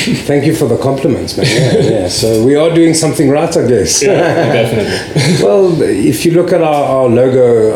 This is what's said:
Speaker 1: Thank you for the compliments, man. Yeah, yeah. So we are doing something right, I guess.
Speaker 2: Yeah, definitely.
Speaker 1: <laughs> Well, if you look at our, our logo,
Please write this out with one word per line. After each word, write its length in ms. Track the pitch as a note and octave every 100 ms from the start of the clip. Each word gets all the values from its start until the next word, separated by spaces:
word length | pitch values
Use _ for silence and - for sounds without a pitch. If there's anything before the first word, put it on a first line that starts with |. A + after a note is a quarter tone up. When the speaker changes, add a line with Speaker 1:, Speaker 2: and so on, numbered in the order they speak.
| A#3 D#3+ -
Speaker 1:
Thank 140 | C#3+
you 100 | -
for 120 | - D3
the 100 | -
compliments, 600 | C3+ - D#3 A2 - G#2
man. 100 | B2
Yeah, 440 | A2+ B2+ A3 A#2+
yeah. 180 | A2 F2+
So 360 | - A2+ A2+
we 100 | B2
are 200 | D3 E3
doing 180 | E3 E3
something 380 | D#3 D#3 C3+ C#3
right, 240 | D3 E3 E3
I 100 | A#2
guess. 360 | A2+ - -
Speaker 2:
Yeah, 500 | G3+ D#3+ E3+ E3 D3
definitely. 920 | B2 A2+ A2 - F#3 - D3+ C3 F3+
Speaker 1:
<laughs> 0 |
Well, 360 | F#3+ G3+ F#3 D#3
if 420 | G#2 G2 D3 C3 E3+
you 60 |
look 200 | E3 F3
at 80 | F3+
our, 220 | D#3 D3
our 240 | C#3 C3+ B2+
logo, 640 | A#2 C3 B2+ A#2+ A#2 G#2+